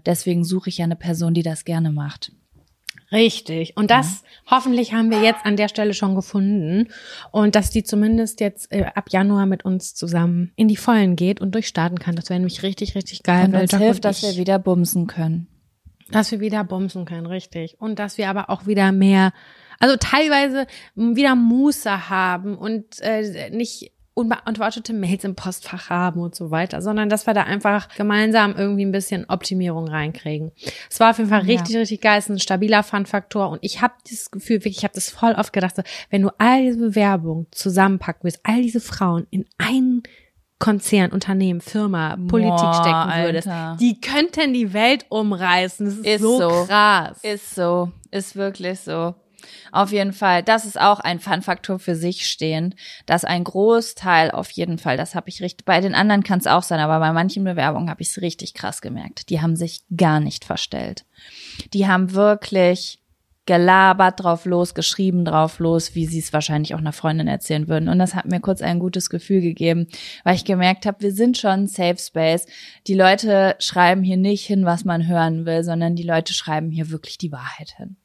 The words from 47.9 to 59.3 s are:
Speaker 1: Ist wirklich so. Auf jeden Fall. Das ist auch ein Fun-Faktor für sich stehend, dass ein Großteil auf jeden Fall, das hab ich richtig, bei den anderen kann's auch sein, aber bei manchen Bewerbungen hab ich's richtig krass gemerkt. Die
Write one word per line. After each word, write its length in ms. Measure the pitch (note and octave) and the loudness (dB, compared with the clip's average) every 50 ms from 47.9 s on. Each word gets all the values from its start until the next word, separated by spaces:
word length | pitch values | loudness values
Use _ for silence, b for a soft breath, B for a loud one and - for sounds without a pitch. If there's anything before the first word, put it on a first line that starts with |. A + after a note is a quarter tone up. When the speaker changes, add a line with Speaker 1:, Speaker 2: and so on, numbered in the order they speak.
| - - - - | -6 -12 -14 -10
Speaker 1:
Ist 240 | - G3 F#3+ - - | -8 -8 -8 -8 -8
wirklich 460 | G3 G3 G3 F#3+ - F#3 F3+ F#3+ F#3 | -6 -6 -6 -6 -6 -8 -8 -8 -8
so. 340 | - - D#3+ E3 E3 E3+ F3+ _ _ _ B B B B B B B B | -8 -8 -6 -4 -4 -6 -6 _ _ _ B B B B B B B B
Auf 220 | B - G3+ G3 G#3 | B 0 0 2 2
jeden 180 | G3+ G3 G3 | -2 -2 -2
Fall. 320 | F#3+ - G#3 F#3+ F3+ E3+ F3 | -2 0 2 2 2 4 4
Das 220 | - A3 A3+ A3 | 2 2 2 0
ist 120 | G#3 - - | -4 -2 2
auch 200 | D#3+ G3+ G#3 G3+ | 4 4 4 4
ein 220 | - - G3+ E3 | 0 -4 -4 -4
Fun-Faktor 580 | - G3+ G3 F3+ F#3+ - F3+ - - - F#3+ F#3 | -4 -4 -4 -4 -2 -4 -6 -6 -6 -8 -8 -6
für 160 | - - E3+ | -4 -4 -4
sich 320 | D#3+ E3 F3 F#3 - - | -2 -2 -4 -4 -4 -6
stehend, 480 | - - - D#3+ D#3+ D#3+ D#3+ E3 F3+ F#3+ B B B B B B | -6 -6 -4 -4 -2 -2 -2 -2 -4 -6 B B B B B B
dass 180 | - - F3 - | 0 0 0 0
ein 220 | - F3 F3 F3 | 0 -2 -2 -4
Großteil 840 | - - F#3 G3+ A3 A#3 A#3 A3+ - - - - F#3 E3+ D#3+ D#3+ D#3 | -2 0 2 4 4 4 4 2 -2 -8 -6 0 2 4 4 4 2
auf 200 | - - - - | 0 -4 -8 -8
jeden 260 | - - E3+ F3 E3 E3 | -6 -6 -4 -4 -4 -4
Fall, 180 | - D#3 B2+ | -2 -2 -2
das 180 | C3+ E3 - - | -2 -4 -6 -6
hab 140 | F3 - - | -8 -10 -10
ich 120 | - - | -10 -10
richtig, 220 | F#3 F3+ - - - | -10 -10 -10 -6 -2
bei 140 | - F#3+ E3+ | 2 2 2
den 160 | F#3 G3 - | 2 2 2
anderen 280 | - G3 G#3+ G#3 G3+ F#3+ | 2 2 4 4 2 2
kann's 220 | - G3 F3+ - | 2 0 0 2
auch 160 | - C#3+ F3+ | 2 2 2
sein, 200 | F3+ - E3+ D#3+ | 2 0 -2 0
aber 180 | D3+ D#3 D#3+ D#3+ | 0 2 2 2
bei 140 | D#3+ D#3 E3 | 2 2 2
manchen 320 | E3 E3+ F#3+ F#3+ G3+ G3 | 0 0 -2 -2 -2 -4
Bewerbungen 440 | F#3 F3 E3+ C3 D3+ D3 - E3+ E3 | -4 -2 -2 -2 -2 -2 -2 -4 -6
hab 120 | D3+ - | -6 -6
ich's 180 | E3 - - G3 | -8 -8 -6 -6
richtig 340 | F3+ E3+ D#3+ - - - - | -6 -6 -6 -8 -12 -14 -12
krass 280 | - - - - - | -10 -10 -10 -8 -10
gemerkt. 480 | - - - - - - - - - | -10 -10 -10 -10 -12 -14 -16 -14 -8
Die 100 | - | -6